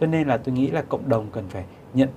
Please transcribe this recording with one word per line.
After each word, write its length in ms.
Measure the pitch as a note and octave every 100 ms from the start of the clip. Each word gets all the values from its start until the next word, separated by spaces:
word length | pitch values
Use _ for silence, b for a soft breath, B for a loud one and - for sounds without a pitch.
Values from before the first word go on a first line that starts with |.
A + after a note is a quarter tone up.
Cho 60 | D#3+
nên 220 | D#3+ D3
là 80 | A#2+
tôi 180 | -
nghĩ 120 | B2+ C3+
là 120 | D#3+
cộng 260 | C#3+ - C#3
đồng 180 | A2+ G#2
cần 120 | A2+ F#2+
phải 160 | G2+ F#2 B B
nhận 140 | C3 C3+